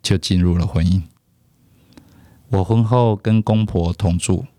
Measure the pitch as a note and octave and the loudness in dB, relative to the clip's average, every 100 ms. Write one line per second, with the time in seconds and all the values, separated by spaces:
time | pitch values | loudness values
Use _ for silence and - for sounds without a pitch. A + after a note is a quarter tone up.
0 | - F#2+ - F#2 F2+ F2 E2+ F2 E2+ F#2 | -2 -2 0 0 2 2 0 0 0 0
1 | E2+ _ _ _ _ _ _ _ _ - | -2 _ _ _ _ _ _ _ _ -20
2 | - - - _ _ G2+ F#2 A2+ A2+ B2 | -20 -20 -20 _ _ -2 0 0 2 2
3 | A#2+ G#2 - A2 G#2+ A2 G#2+ F2+ E2+ F2 | 2 0 0 0 2 0 0 -2 -2 -2
4 | F#2 E2+ - F#2 - | -2 -2 -2 -4 -4